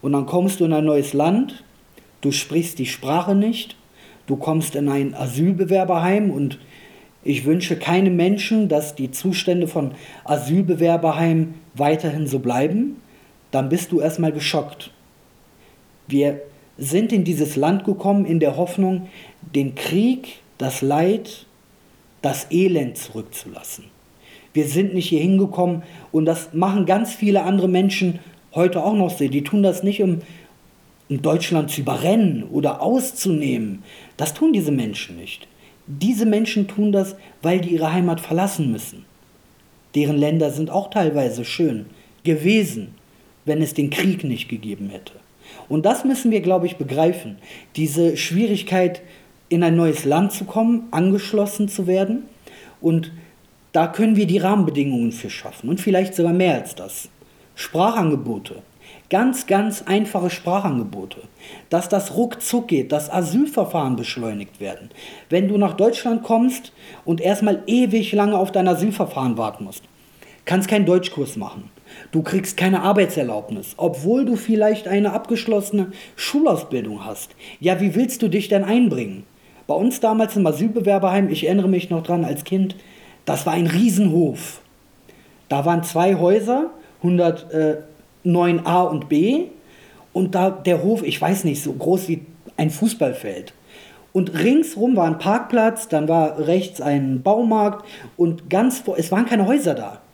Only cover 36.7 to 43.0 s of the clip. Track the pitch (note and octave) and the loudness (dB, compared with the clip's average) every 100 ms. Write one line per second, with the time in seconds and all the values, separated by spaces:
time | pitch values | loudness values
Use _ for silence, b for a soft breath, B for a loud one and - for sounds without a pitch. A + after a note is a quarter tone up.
36.7 | - G#3 G3 F#3+ - B B E3 F#3 F3 | 0 2 2 0 -6 B B 0 0 2
37.7 | E3 D#3 F3 F3 E3 - E3 G3 F#3+ C#3+ | 0 2 2 0 0 -2 -2 0 -2 -2
38.7 | A2 - - - _ _ _ _ _ _ | -4 -8 -18 -20 _ _ _ _ _ _
39.7 | _ _ D3 D3 D3 D3 D#3+ D3 C#3 D#3 | _ _ -2 2 2 2 2 0 -2 -2
40.7 | F#3 G3 G#3+ E3 D3 B2+ A2+ A#2+ - D#3+ | -4 -2 0 2 2 -2 -4 -8 -2 -2
41.7 | A2+ G#2 B B B E3+ D#3 E3 A3 F3+ | -2 -10 B B B -2 0 2 2 0
42.7 | A2+ G2 - | -4 -12 -18